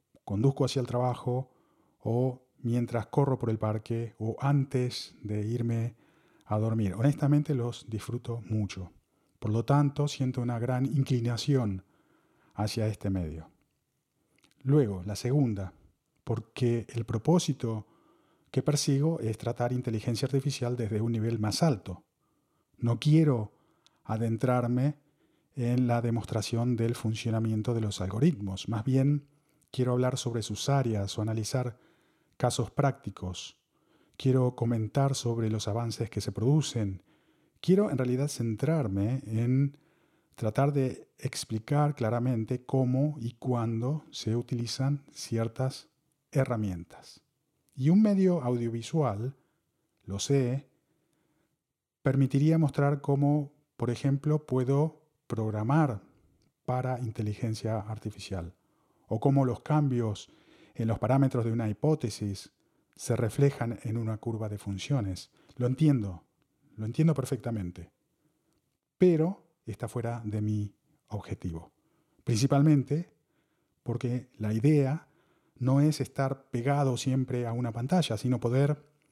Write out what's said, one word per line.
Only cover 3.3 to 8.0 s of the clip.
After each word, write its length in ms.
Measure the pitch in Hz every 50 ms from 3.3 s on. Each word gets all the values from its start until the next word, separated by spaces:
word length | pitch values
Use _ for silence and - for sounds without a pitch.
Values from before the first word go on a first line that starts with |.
| 131 -
por 120 | - 117
el 80 | 110 110
parque 560 | - 107 107 110 - - 117 113 117 113 - -
o 180 | 110 110 113 -
antes 760 | - 139 143 143 131 - - 127 127 123 110 - - - - - -
de 240 | 101 104 107 104
irme 500 | 107 117 120 120 117 117 117 117 117 - _ _ _ _ _ _ _ _ _ _
a 140 | - 104 107
dormir. 340 | 107 110 113 113 110 95 90
Honestamente 600 | 104 117 143 139 - - 143 147 147 147 - 151
los 340 | 131 117 120 117 - - -
disfruto 540 | 110 107